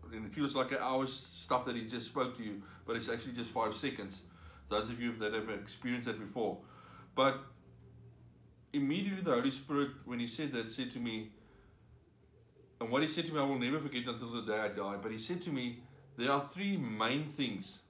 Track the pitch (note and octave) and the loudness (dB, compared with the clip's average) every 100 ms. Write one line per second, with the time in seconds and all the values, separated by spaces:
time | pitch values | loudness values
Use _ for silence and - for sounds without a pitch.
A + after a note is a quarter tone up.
0 | - A2+ G#2+ D#3 C#3+ C3+ B2+ C3+ B2+ C3 | -10 -8 -8 0 2 4 2 4 4 4
1 | C3 - - - - B2+ B2+ A#2+ A2 A#2 | 2 -2 -8 -12 2 2 4 -2 -2 -4
2 | A2 C3 B2+ - G#2+ G2+ G2 - - A#2 | -2 0 0 0 -6 -6 -10 -14 -4 -2
3 | A2+ A#2 C3+ A#2+ A#2 B2 A2+ G#2+ C#3 - | 0 -2 -2 -4 -2 2 0 2 -2 -2
4 | G2 - - - - - - G#2 G#2+ A#2+ | -6 -8 -14 -18 -18 -18 0 0 2 0
5 | A#2+ A2 G#2+ A2 G#2+ G2+ G2 - B2 B2 | -2 0 0 2 0 -4 -6 -6 -2 0
6 | A#2 A2 G2+ - G#2+ F#2 - - - - | 0 -4 -4 0 0 0 -8 -18 -18 -18
7 | - - F3 - - - - - - - | -6 6 6 6 -6 -18 -20 -20 -20 -20
8 | - - - - - - - D3 C#3 E3 | -20 -20 -20 -20 -20 -20 -2 2 4 4
9 | G3 F#3+ E3+ B2 C3+ - - C#3+ C#3 - | 2 0 4 4 4 0 0 2 2 -2
10 | - A#2+ A#2+ - D3+ B2 A2+ A2 B2 B2 | -6 -2 -2 -2 -2 -2 -4 -4 -4 -2
11 | A#2+ A2 G#2+ - - - - - - - | -2 -2 -6 -12 -20 -20 -20 -20 -20 -20
12 | - - - - - - - - A#2 B2+ | -20 -20 -20 -20 -20 -20 -20 -6 0 2
13 | D#3 - D#3+ D#3 C#3 C3+ B2 D3+ C#3+ B2+ | 2 0 0 2 2 4 2 2 0 -2
14 | A#2+ A2+ A#2+ A#2 G#2+ G#2+ G#2+ G2+ G2 G2+ | -4 -4 -4 -4 0 0 0 0 -2 -2
15 | G#2+ A2 - F3 F3 C#3 B2 A#2 - - | -4 -4 -2 -4 -2 -2 -2 -4 -12 -20
16 | - - B2 C#3+ C#3 F3+ G3 F#3+ B2 G#2+ | -18 -2 2 4 2 -2 2 2 2 2
17 | A2+ C#3 D3+ - B2+ F#2+ - - | 2 2 0 0 0 0 -8 -12